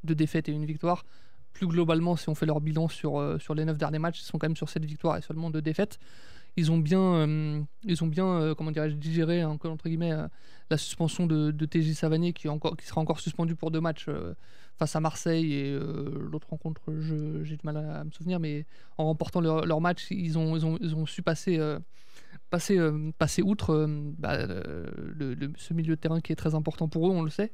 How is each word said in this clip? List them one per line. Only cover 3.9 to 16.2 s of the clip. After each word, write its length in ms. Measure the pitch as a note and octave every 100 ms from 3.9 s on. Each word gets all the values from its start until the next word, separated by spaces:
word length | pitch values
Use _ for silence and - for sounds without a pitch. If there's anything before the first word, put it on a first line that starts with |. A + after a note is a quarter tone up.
| D#3
matchs, 220 | E3 E3+
ils 40 | -
sont 140 | D#3+
quand 80 | D#3+
même 100 | D#3+
sur 100 | D#3
sept 160 | -
victoires 340 | D#3 D3+ E3+ E3
et 40 |
seulement 300 | - D#3 E3
deux 100 | D#3
défaites. 380 | D#3 D#3 G#3 - - - - - - -
Ils 120 | D#3
ont 80 | E3
bien, 200 | D3+ F#3
euh, 640 | F#3+ E3+ D3+ D#3 D3+ D3+ D3 -
ils 200 | A3 F3
ont 40 | D#3+
bien, 180 | D#3 F#3+
euh, 300 | F3 D#3 D3+
comment 160 | D#3
dirais-je, 240 | D#3 D3+ D3
digéré, 460 | D3+ D#3+ D#3+ F3
hein, 180 | D#3+ D3+
entre 240 | E3 D#3 E3+
guillemets, 240 | E3 E3+
euh, 160 | D#3 D#3 - - - -
la 60 | D#3
suspension 500 | - - E3 - F3
de, 240 | D#3 D3+
de 140 | D3+ D3+
T 160 | E3
J 100 | D#3
Savanier 400 | D#3 D#3+ D#3+ F3
qui 140 | F3 D3+
est 20 |
encore, 260 | D3+ D#3+ E3+
qui 120 | -
sera 120 | -
encore 200 | D#3 D#3
suspendu 360 | - - E3 D#3+
pour 140 | D#3+
deux 100 | D#3+
matchs, 260 | E3 D3+ -
euh, 260 | D3 E2+ E3+ - - - -
face 160 | D#3 D#3
à 40 |
Marseille 540 | D#3 - - E3 D#3+
et, 180 | C#3+ C#3
euh, 560 | C#3 D#3 D3+ C#3+ D3